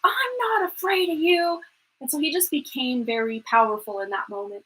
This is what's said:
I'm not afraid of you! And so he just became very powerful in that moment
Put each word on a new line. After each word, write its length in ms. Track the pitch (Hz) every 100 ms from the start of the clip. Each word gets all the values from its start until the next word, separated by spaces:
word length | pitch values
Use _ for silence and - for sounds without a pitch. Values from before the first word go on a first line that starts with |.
I'm 80 | - 523 508 508
not 320 | 466 440 359
afraid 380 | - 381 381 359
of 100 | 320
you! 420 | 320 349 339 339 339 _ _ _
And 100 | 262
so 80 | 302
he 140 | 311
just 160 | 320 359
became 540 | 294 294 269 254 247
very 360 | 233 226 226 226
powerful 580 | - 233 226 214 - 196
in 100 | 196
that 200 | 196 -
moment 360 | 202 202 202